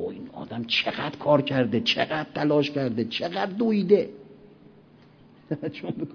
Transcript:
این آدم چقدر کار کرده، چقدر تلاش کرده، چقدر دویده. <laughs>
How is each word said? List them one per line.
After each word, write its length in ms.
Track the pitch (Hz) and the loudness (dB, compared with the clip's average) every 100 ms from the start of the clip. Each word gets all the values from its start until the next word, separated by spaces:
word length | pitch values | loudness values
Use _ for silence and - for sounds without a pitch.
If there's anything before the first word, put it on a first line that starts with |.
| - | -8
این 200 | - - | -8 -12
آدم 300 | - - 113 117 | -12 -10 -8 -2
چقدر 500 | - - - 147 - | 0 0 -2 -6 -4
کار 220 | - 147 | 4 4
کرده، 380 | 131 135 120 113 | 4 2 2 2
چقدر 460 | 113 - 135 156 151 - | 0 0 0 -2 -4 -2
تلاش 360 | 147 147 143 | 2 4 2
کرده، 340 | 143 135 113 113 | 0 -2 0 -2
چقدر 460 | - 170 185 202 190 | -2 -4 -4 -4 0
دویده. 500 | 233 214 180 196 160 - - - - - - - - - - - - - - | 2 4 6 6 4 -6 -20 -20 -20 -20 -20 -20 -20 -20 -20 -20 -20 -16 -8
<laughs> 180 | 151 160 - 175 - 151 | -6 -6 -8 -8 -6 -6